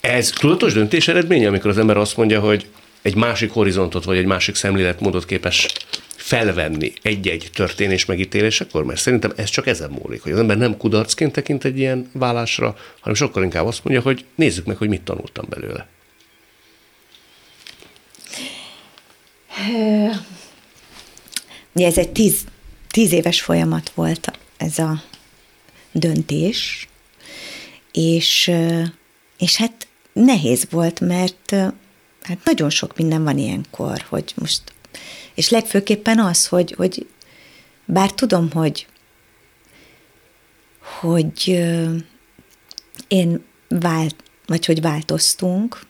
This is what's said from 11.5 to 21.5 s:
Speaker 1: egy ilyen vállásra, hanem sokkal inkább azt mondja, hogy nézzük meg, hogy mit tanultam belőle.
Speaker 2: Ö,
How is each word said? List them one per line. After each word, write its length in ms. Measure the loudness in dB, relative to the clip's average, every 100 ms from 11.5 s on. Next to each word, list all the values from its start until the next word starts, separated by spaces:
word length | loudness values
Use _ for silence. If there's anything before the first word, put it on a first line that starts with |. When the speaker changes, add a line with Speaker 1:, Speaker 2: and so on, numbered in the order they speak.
| -2
Speaker 1:
egy 140 | -2 -2
ilyen 320 | -2 -2 -6
vállásra, 640 | -4 -2 0 -2 -2 -2 -4 -16 -12
hanem 140 | -4
sokkal 280 | -2 0 0
inkább 240 | -2 0 -2
azt 180 | -2
mondja, 180 | 0 0
hogy 220 | 2 -2 -4
nézzük 300 | 0 0 0
meg, 120 | -6 -4
hogy 120 | -2
mit 140 | -2
tanultam 440 | -4 -8 -8 -12 -12
belőle. 380 | -10 -10 -10 -14 _ _ _ _ _ _ _ _ _ _ _ _ -20 _ _ _ -20 -20 -20 -20 -20 _ -20 -18 -14 -14 -16 -20 -20 -20 -20 _ _ _ _ _ -8 -4
Speaker 2:
Ö, 360 | 0 2 2 2 -2 -10 -20 -20 -20 _ _ -20 -20 -20 -20 -14 -14 -12